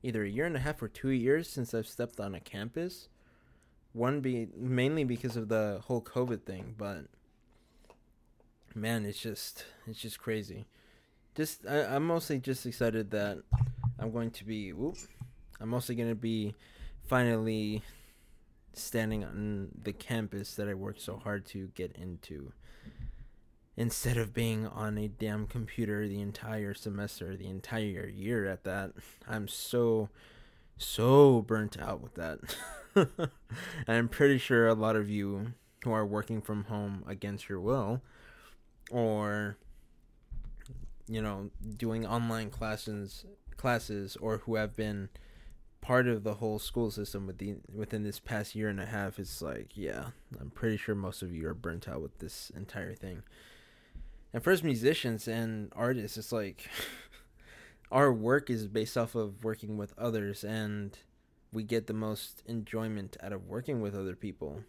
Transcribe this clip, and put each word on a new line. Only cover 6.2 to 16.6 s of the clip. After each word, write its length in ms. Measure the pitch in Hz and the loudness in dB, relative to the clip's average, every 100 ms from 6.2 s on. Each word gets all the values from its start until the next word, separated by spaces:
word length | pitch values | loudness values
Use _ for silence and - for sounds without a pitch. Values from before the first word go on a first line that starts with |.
| 127 110 | 0 0
thing, 320 | - 95 101 113 | -4 -8 -8 -6
but, 300 | 101 92 69 - _ _ _ - _ - - - _ _ _ _ _ _ - | -6 -6 -10 -20 _ _ _ -20 _ -20 -20 -20 _ _ _ _ _ _ -14
man, 320 | 110 107 117 104 | -4 0 0 0
it's 140 | 101 | -4
just, 460 | 113 107 - - - - - | -6 -6 -8 -10 -16 -16 -14
it's 140 | 110 | -10
just 200 | 113 - | -8 -8
crazy. 460 | - 110 104 90 107 _ - - _ _ _ - | -2 -2 -2 -10 -12 _ -20 -20 _ _ _ -2
Just, 320 | 156 - 98 | -2 -2 0
I, 280 | 143 117 139 | 2 4 4
I'm 100 | 160 | 4
mostly 340 | 170 165 139 | 2 2 -2
just 260 | 127 127 127 | 0 -2 -2
excited 460 | 110 117 113 101 | 2 2 4 0
that 260 | 107 101 95 - - 120 - 120 123 | 0 0 -2 2 4 4 2 -2 0
I'm 120 | 113 | -2
going 200 | 117 117 | -2 -2
to 120 | 113 101 | -4 -6
be, 280 | 110 98 | -4 -4
whoop, 240 | 80 135 196 - - - - - - | -4 -4 -4 -12 -14 -14 -14 -20 -10
I'm 100 | 110 | -2
mostly 260 | 123 123 120 | -2 -2 0
gonna 200 | 117 110 | 0 0
be 400 | 117 113 104 104 | 0 0 0 -4